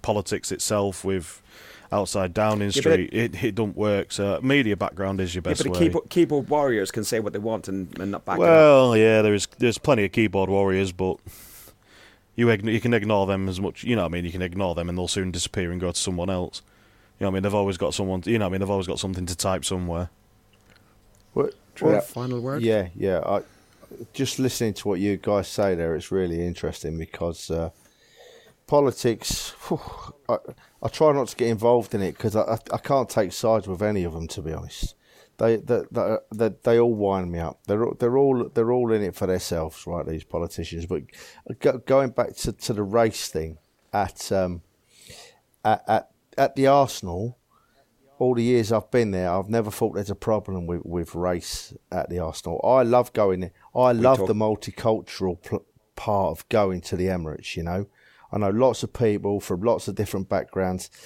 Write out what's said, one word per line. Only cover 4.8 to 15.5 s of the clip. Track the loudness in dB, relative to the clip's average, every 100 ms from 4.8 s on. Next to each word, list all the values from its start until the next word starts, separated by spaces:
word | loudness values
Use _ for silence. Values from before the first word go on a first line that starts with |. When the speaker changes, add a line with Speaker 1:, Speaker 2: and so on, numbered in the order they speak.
| -2 -4 -4 -2
Speaker 1:
is | -2
your | -2
Speaker 2:
Yeah, | -2
Speaker 1:
best | -2
Speaker 2:
but |
the | 0
Speaker 1:
way. | 2
Speaker 2:
keyboard, | 2 2 -2
keyboard | 2 2 2 0
warriors | 2 2 2 0
can | -4
say | -2 -2
what | -2
they | -4
want | -4 -4 -4
and, | -6 -6 -6
and | -6
not | -6
back | -4 2
it |
up. | 6
Speaker 1:
Well, | 10 10 10 8 6
yeah, | 6 6
there | 4
is, | 2 -2 0
there's | 0 0
plenty | 2 2
of | 2
keyboard | 2 2 2 2
warriors, | 2 2 2 0
but | -2 -4 -4 -10 -20 -20 -20 -20 -20 _ -20 -20 _ _
you | 0 2
ign-, | 4 2
you | 0
can | 2
ignore | 0 2 2 2
them | 0 -2
as | -4
much. | -6 -6
You | -2 -2
know |
what | 0
I |
mean? | -4
You | -6
can | -6
ignore | -6 -2 -2
them, | -2 -4
and | -4
they'll | -4
soon | -4 -4
disappear | -4 -6